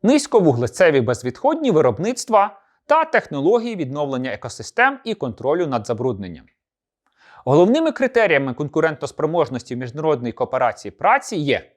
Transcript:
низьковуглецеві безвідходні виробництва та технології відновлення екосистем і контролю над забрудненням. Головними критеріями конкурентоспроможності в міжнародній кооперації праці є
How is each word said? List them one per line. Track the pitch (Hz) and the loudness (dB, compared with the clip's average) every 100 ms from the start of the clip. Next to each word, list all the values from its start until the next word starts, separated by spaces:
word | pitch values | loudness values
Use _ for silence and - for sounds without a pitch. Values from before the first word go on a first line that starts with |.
низьковуглецеві | 196 285 - 233 170 120 120 - 180 139 | 4 2 4 4 4 2 -2 2 4 4
безвідходні | 113 120 123 - 285 320 277 | 0 -2 -6 -4 -2 0 2
виробництва | 160 127 107 202 254 - 220 202 - _ _ - | 2 2 0 -6 -6 0 2 2 -4 _ _ 0
та | 302 | 0
технології | 311 233 - 147 147 233 233 208 | 2 -2 -2 -2 2 0 -2 -6
відновлення | 135 143 143 131 127 | -6 -4 -4 -4 -6
екосистем | 110 - - 110 - 262 269 | -8 -10 -12 -8 0 0 0
і | 226 | -8
контролю | 208 131 101 131 170 165 | -6 -6 -4 -2 -2 0
над | 123 104 | -4 -4
забрудненням. | 110 127 101 95 78 _ _ _ _ _ _ _ _ _ - | -4 -2 -4 -10 -14 _ _ _ _ _ _ _ _ _ -10
Головними | - 147 185 285 320 | 2 4 6 4 0
критеріями | - 262 233 208 143 135 | 0 0 2 4 2 0
конкурентоспроможності | 120 147 160 160 156 143 - 151 170 131 123 - | -6 -4 0 0 -2 -10 -6 -2 0 -2 -4 -8
в | 123 | -10
міжнародній | 123 139 156 143 120 | -10 -4 -2 -2 -4
кооперації | 113 123 131 123 - 101 | -6 -4 0 -2 -2 -14
праці | _ 196 269 - 196 | _ 0 0 -2 -6
є | 143 104 - | -2 -2 -4